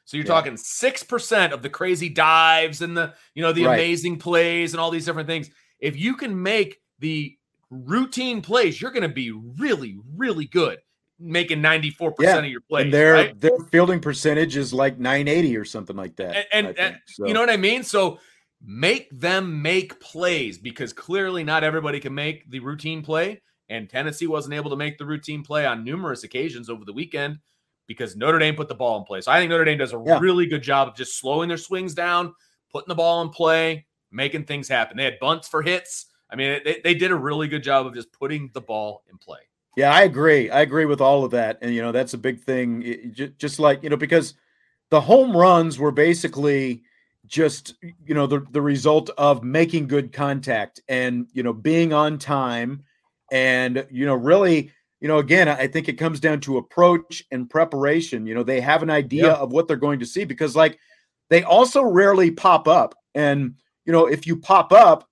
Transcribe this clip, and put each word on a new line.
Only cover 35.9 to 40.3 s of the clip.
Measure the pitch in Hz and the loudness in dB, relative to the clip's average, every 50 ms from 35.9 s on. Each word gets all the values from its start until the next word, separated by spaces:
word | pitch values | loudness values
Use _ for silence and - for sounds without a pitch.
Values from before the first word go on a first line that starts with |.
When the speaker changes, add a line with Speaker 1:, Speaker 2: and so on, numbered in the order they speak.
| - - - _ _ _ _ _ | -16 -16 -16 _ _ _ _ _
Speaker 1:
I | 107 | -8
mean, | 123 135 139 143 143 143 | -6 -4 -4 -4 -4 -4
they, | 147 165 156 - | -4 -6 -2 0
they | 170 175 | -2 0
did | 170 180 185 | 0 0 -2
a | 185 | -2
really | 156 131 143 147 156 156 147 | -2 -2 -4 -4 -4 -4 -4
good | 151 147 127 | -6 -6 -2
job | 139 139 135 131 127 | 0 0 0 0 -2
of | 117 | -8
just | 120 117 - _ | -14 -18 -18 _
putting | _ 135 139 151 151 143 131 113 | _ -8 -8 -6 -8 -10 -10 -14
the | 131 | -14
ball | 117 - 110 107 107 107 104 104 _ _ | -12 -8 -8 -8 -8 -8 -12 -14 _ _
in | 95 _ | _ _
play. | _ - 78 - _ _ _ _ _ _ _ | _ -20 -20 -20 _ _ _ _ _ _ _
Speaker 2:
Yeah, | 127 135 139 147 | 0 2 6 6
I | 180 196 | 8 6
agree. | 190 135 131 151 160 | 6 4 2 4 4